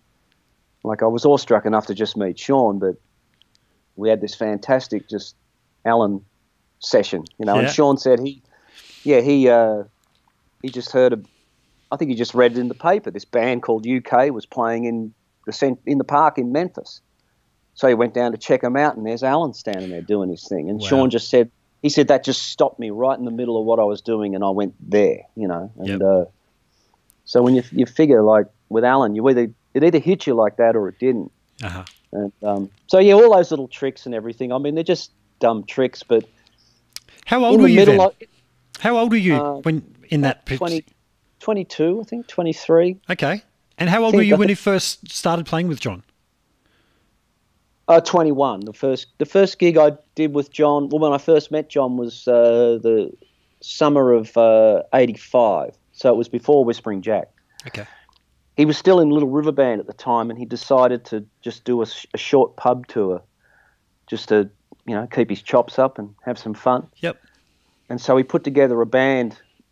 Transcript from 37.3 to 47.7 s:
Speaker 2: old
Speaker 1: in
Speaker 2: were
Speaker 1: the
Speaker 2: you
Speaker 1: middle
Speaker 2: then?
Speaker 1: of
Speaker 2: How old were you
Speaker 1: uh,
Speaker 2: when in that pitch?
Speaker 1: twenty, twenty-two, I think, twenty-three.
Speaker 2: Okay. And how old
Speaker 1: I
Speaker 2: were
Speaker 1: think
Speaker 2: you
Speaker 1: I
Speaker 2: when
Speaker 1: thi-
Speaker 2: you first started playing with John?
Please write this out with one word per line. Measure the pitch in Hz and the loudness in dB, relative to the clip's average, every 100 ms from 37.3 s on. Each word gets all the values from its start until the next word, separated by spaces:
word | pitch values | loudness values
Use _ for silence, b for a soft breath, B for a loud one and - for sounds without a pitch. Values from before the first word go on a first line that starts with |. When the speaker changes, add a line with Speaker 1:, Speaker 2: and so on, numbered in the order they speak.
| 247 233 | 0 4
Speaker 2:
old | 220 | 6
Speaker 1:
in | |
Speaker 2:
were | 269 | 6
Speaker 1:
the | |
Speaker 2:
you | 214 | 8
Speaker 1:
middle | 202 196 | 6 6
Speaker 2:
then? | 190 | 2
Speaker 1:
of | - - _ _ _ _ - | 0 -20 _ _ _ _ -6
Speaker 2:
How | 220 233 | -2 0
old | 226 | 0
were | 226 | 0
you | 185 147 | 2 0
Speaker 1:
uh, | 147 139 | -2 -6
Speaker 2:
when | 160 156 - _ - | -4 -4 -6 _ -4
in | 147 | -2
that | 139 - - | -2 -4 -8
pitch? | 131 | -6
Speaker 1:
twenty, | 175 165 - _ _ _ _ _ | -6 -6 -10 _ _ _ _ _
twenty-two, | - 202 175 - 160 208 | -6 -6 -6 -2 -2 -2
I | |
think, | 214 240 - | -8 -14 -10
twenty-three. | - 170 156 - 165 180 185 - | -6 -4 -4 0 2 2 -2 -8
Speaker 2:
Okay. | 180 143 202 _ _ _ - | -4 -4 -4 _ _ _ -4
And | 175 | 0
how | 214 | 0
old | 226 208 | 2 2
Speaker 1:
I | |
Speaker 2:
were | |
Speaker 1:
think | 208 | 4
Speaker 2:
you | 202 | 4
Speaker 1:
I | |
Speaker 2:
when | 202 | 2
Speaker 1:
thi- | |
Speaker 2:
you | 196 | 0
first | 202 190 - - - | 0 -2 -2 -10 -14
started | - 175 170 156 | -6 -4 -2 -4
playing | 165 180 | -4 -4
with | 143 | -6
John? | 120 95 _ _ _ _ _ _ _ _ _ _ _ _ _ _ _ _ _ | -8 -10 _ _ _ _ _ _ _ _ _ _ _ _ _ _ _ _ _